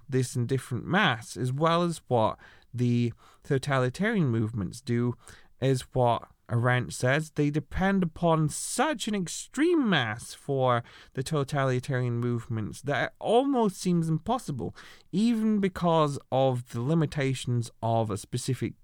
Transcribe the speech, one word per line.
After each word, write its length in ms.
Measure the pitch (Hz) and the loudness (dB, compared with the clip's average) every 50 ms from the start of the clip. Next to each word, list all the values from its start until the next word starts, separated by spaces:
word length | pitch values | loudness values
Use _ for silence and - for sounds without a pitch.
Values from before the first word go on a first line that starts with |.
| - - | -4 -2
this 280 | 131 131 127 - - | 0 0 0 0 -2
indifferent 500 | 131 120 113 131 131 - - 123 113 - | -2 -2 0 -2 -2 -2 -4 -6 -6 -4
mass, 500 | - 151 196 220 156 120 110 110 - - | 0 0 2 2 2 0 -2 -6 -10 -8
as 160 | - 127 127 | -4 -4 -2
well 300 | 127 139 160 165 165 170 | -2 0 2 2 2 2
as 180 | 175 170 160 - - | 2 0 -2 -6 -4
what 320 | - 127 117 110 98 - - - - - - - _ | 0 2 4 4 2 0 -4 -12 -20 -20 -20 -18 _
the 400 | - 117 123 120 120 120 120 117 - - - - - _ | -4 0 0 2 2 2 2 0 -2 -6 -16 -20 -20 _
totalitarian 840 | - - 147 135 - 147 139 131 127 127 131 - 190 220 240 202 160 131 | -4 -2 -2 -2 0 0 0 2 2 0 0 -2 -2 0 2 2 2 2
movements 520 | 113 113 107 107 117 110 95 - - - | 2 2 0 0 -2 -4 -4 -6 -8 -8
do, 360 | - - 120 120 120 123 120 - - - - - - - - - | -6 -2 -2 0 0 0 -2 -4 -10 -20 -20 -20 -20 -20 -8 -2
is 200 | - 135 135 123 - - | 0 0 0 0 -2 -4
what 360 | - 131 123 120 117 - - - - _ _ - | -2 2 2 2 2 0 -4 -10 -20 _ _ -2
Arendt 440 | 117 120 117 123 123 123 113 - | 0 2 2 2 2 2 0 -4
says, 380 | - - - 123 135 156 156 - | -4 0 2 2 2 2 0 -2
they 200 | - - 147 147 | -2 -2 0 0
depend 540 | 147 156 - - - - 185 196 196 196 185 | 0 -2 -4 -4 -2 0 2 2 2 2 0
upon 440 | 160 - - 175 170 160 156 156 147 | 0 -2 0 2 2 4 4 2 0
such 600 | - - - - - - 254 320 294 220 - 233 | -2 -4 -8 -4 -2 0 0 0 0 -2 -4 -4
an 80 | 208 | -4
extreme 720 | 202 180 - - - - - - 254 302 349 349 320 269 220 | -4 -4 -6 -8 -10 -12 -8 -2 0 2 4 4 4 4 4
mass 420 | 185 147 123 110 107 120 - - | 2 2 2 0 -4 -6 -10 -14
for 520 | - - - - 139 135 131 127 120 117 - - - - - - - | -18 -10 -6 -2 0 2 4 4 2 2 0 -4 -12 -20 -20 -12 -8
the 100 | - 135 | -6 -4
totalitarian 960 | - 160 151 139 - - 143 135 131 127 127 123 - 139 123 127 123 120 117 | -2 -2 -2 -2 0 0 0 0 2 0 0 -2 -2 -2 -2 0 -2 -2 -2
movements 600 | 120 123 120 117 113 - 117 110 107 - - - | -2 -2 -2 -2 -4 -4 -6 -6 -6 -6 -8 -8
that 240 | - 131 143 120 143 | -4 -2 -2 -2 -2
it 60 | - - - | -4 -6 -6
almost 640 | - - 208 240 277 277 277 247 226 208 185 - | -2 2 2 4 4 4 2 2 2 0 0 -2
seems 280 | - 180 175 170 165 160 | -2 0 2 2 2 0
impossible, 640 | 160 156 - - 240 254 - - 143 127 - - - - - - - - - - | -2 -2 -2 -2 -2 -2 -2 -6 -8 -6 -6 -8 -10 -12 -18 -20 -20 -20 -12 -6
even 480 | - 185 220 233 240 220 220 220 214 208 | -2 0 2 2 2 2 2 2 2 2
because 640 | 196 190 185 - 175 175 165 160 151 147 143 131 - - | 0 0 -2 0 2 4 4 4 4 2 0 -4 -6 -2
of 380 | 127 131 135 135 127 123 123 - | 0 2 2 2 2 0 -4 -6
the 120 | - 117 | -6 -4
limitations 920 | 120 135 165 170 156 131 - 151 135 135 131 127 - - 123 120 113 - - - | -2 0 2 2 2 0 0 -2 -2 0 -2 -2 -2 -2 -2 -2 -2 -4 -8 -6
of 300 | - 113 113 113 113 110 | -2 0 0 0 0 0
a 40 | 98 | -4
specific 580 | 101 - - - 123 - - 127 - 120 - - _ | -6 -6 -6 -8 -6 -4 -4 -4 -2 -4 -6 -6 _